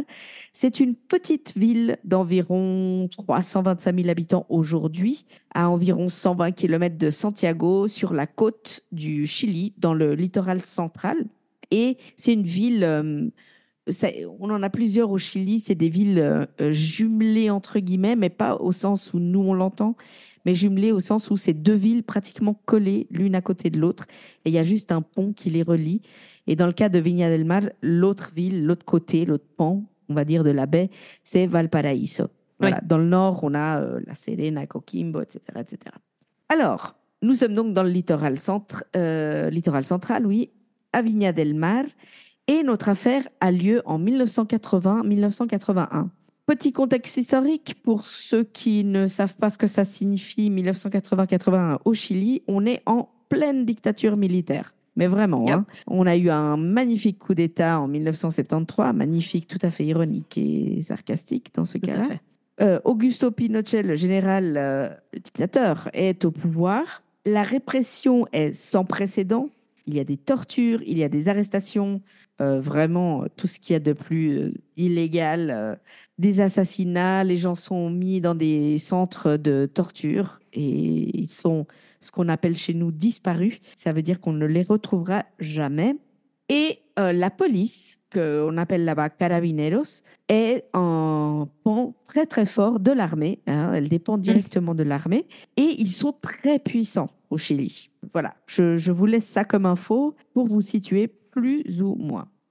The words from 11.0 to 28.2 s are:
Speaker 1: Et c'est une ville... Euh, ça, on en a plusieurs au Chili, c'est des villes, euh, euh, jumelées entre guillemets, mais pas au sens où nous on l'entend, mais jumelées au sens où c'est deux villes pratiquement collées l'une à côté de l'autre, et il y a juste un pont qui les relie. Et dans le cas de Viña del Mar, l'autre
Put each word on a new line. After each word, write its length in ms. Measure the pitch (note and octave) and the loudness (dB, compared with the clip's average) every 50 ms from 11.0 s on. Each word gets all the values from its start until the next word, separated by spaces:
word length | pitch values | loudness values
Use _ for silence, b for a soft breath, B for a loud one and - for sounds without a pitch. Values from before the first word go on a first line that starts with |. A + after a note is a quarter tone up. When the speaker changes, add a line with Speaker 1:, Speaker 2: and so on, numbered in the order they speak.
| - F#3 - E4 C4+ A3 - _ _ _ _ _ - _ | -6 -4 -4 -4 -6 -8 -10 _ _ _ _ _ -4 _
Speaker 1:
Et 260 | - G#3 A#3 B3+ B3+ B B B B - | 0 2 2 0 -2 B B B B -2
c'est 160 | - - A#3 | 0 2 2
une 80 | G#3+ G3+ | 2 0
ville... 420 | E3+ E3+ F#3 G#3+ A#3+ A#3+ A3 F3+ | 0 0 0 0 2 2 2 2
Euh, 440 | E3 D#3 D3+ D3+ D#3 D3+ D3 D#3 D#3 b b b b b b b b b _ _ - | 2 2 0 0 -2 -4 -4 -4 -6 b b b b b b b b b _ _ -8
ça, 200 | F3+ - - G3 - - E2 F2 E2+ - | -4 -2 -2 -4 -4 -6 -10 -12 -12 -10
on 100 | F#3+ G#3 | -6 -4
en 120 | G#3+ G#3 G3 | -4 -2 -2
a 80 | G3 | -4
plusieurs 400 | G3 A3+ A#3 A3 G3 A#3 A#3 G#3 | -2 -2 -2 0 2 2 2 2
au 80 | G3 F#3+ | 0 -2
Chili, 420 | - - - F#3+ F#3+ F#3+ G#3+ A3+ | -4 -4 -6 -4 -2 0 -2 -2
c'est 140 | G#3+ - G3+ | 0 -2 0
des 120 | D#3+ E3 E3 | 2 2 2
villes, 300 | D#3+ F#3 G#3 G3+ G3 E3+ | 2 2 2 4 4 4
euh, 260 | D3+ C#3+ D3+ D#3 C#3+ - _ - | 4 2 2 0 -2 -4 _ -2
euh, 120 | C#3+ D3+ D3+ | -2 0 0
jumelées 800 | D3+ D#3 D#3+ E3 - A3 A3+ A3+ A3 A3 A3 A3 A3 A3+ G#3+ | 0 0 -2 -2 -2 0 0 2 2 2 2 2 2 2 2
entre 280 | G3+ G3 F#3+ - - G#3+ | 0 -2 -4 -4 -4 -2
guillemets, 380 | F#3+ F3+ F#3 F#3 F#3+ G#3 A#3+ | -2 0 0 0 2 2 2
mais 140 | A#3 G3 F3 | 2 2 0
pas 260 | - - A3 - - | 0 0 -2 0 0
au 160 | - - F3+ F3+ | 0 -2 -2 -2
sens 400 | - - G3 G3+ F#3+ - - - | 0 0 0 -2 -2 -4 -4 -4
où 40 | F3 | -2
nous 200 | F3 F3 F3+ G3 | 0 0 2 2
on 140 | G3 F#3+ F#3+ | 2 2 2
l'entend, 400 | F#3 F#3 F#3+ G3 - G#3+ A3 A#3 B B B B B B B B B _ | 0 0 -2 -2 -2 -2 -2 -2 B B B B B B B B B _
mais 100 | F3 F3+ | 0 2
jumelées 360 | E3+ F#3+ G#3 G3 F#3+ G3 A3 A3 | 2 2 2 2 2 2 2 2
au 80 | F#3+ | 0
sens 300 | F#3 - G#3 A3 G#3 - | 0 0 0 -2 0 -2
où 60 | G#3 | -2
c'est 160 | F#3+ - - E3 | 0 0 0 -2
deux 220 | D3+ D3+ F#3+ G#3+ | 2 2 2 4
villes 280 | G#3 F#3+ A3 A#3 A#3+ A3+ | 4 4 2 2 0 -2
pratiquement 580 | - - G3+ G3 - - - G#3+ G#3 G#3 G#3 _ | -2 -6 -6 -6 -6 -6 -4 -2 -2 -2 -2 _
collées 400 | - A3+ A3 G3+ F#3+ G3 G#3 - - | 2 2 4 4 2 0 -2 -4 -4
l'une 240 | - E3 F#3+ G3 F#3+ | -4 -2 0 0 0
à 60 | F#3 F3+ | 0 -2
côté 280 | - F#3 F3 - E3+ | -2 -4 -2 -2 -2
de 80 | D#3+ D#3 | 0 2
l'autre, 280 | D#3 F3 F3+ - - B B B B B B B _ | 0 0 0 -2 -8 B B B B B B B _
et 60 | E3+ | 0
il 20 | E3 | 2
y 60 | E3 | 2
a 40 | D#3+ | 2
juste 260 | E3+ G3+ G#3+ - - | 2 2 0 0 -2
un 120 | F3 E3 D#3+ | -2 -2 -2
pont 300 | - _ - F#3+ G3+ G3+ | -4 _ -4 -4 -4 -4
qui 180 | - - F3+ | -4 -4 -2
les 120 | D#3+ E3 E3 | 0 0 2
relie. 400 | E3 E3+ E3 D#3 D#3 F3+ A3 B B B B B B B B B | 2 2 0 2 0 -2 -4 B B B B B B B B B
Et 100 | - D#3 | -2 2
dans 100 | D#3+ F3+ | 2 2
le 60 | F3 F3 | 2 2
cas 160 | - G#3+ G#3 | 2 2 2
de 100 | F3+ F3 | 4 2
Viña 300 | D#3+ F3 F3 F3 F3 E3 | 2 2 2 2 2 2
del 160 | E3 D#3+ D#3+ | 2 2 2
Mar, 180 | E3 F3 G3 G3+ G3+ - - - | 2 0 0 0 -2 -6 -4 -2
l'autre 500 | D3 E3+ E3+ F3+ G3 G3+ G3 | 0 2 4 4 2 2 -2